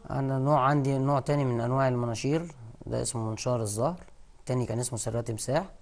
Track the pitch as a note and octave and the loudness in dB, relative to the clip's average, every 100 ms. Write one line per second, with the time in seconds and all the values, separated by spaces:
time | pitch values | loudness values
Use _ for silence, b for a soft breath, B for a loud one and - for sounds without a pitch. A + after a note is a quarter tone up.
0 | - C3+ C3+ C3+ C3+ D3+ C3 D3 C3+ C3+ | -6 -2 0 2 4 6 6 4 4 2
1 | C3+ C#3+ - D3 C3 A#2 A#2 C3+ C3 B2 | 2 2 2 2 2 0 2 2 2 2
2 | A#2+ A2 C3+ D#3+ E3+ C#3+ - - - A#2+ | 0 -2 0 0 -2 -12 -18 -14 -6 -4
3 | A#2+ A#2 A2+ A2 B2 B2 G#2+ G#2 C#3 F3 | -2 -2 -4 -2 -2 0 0 0 -2 -2
4 | - - - - - B2+ A2+ A#2 B2 A2+ | -12 -20 -20 -12 -2 -2 0 -2 -2 -4
5 | A#2 A#2 A#2 A2 - D3 F#3+ - | -2 -2 -4 -4 -2 -2 -2 -10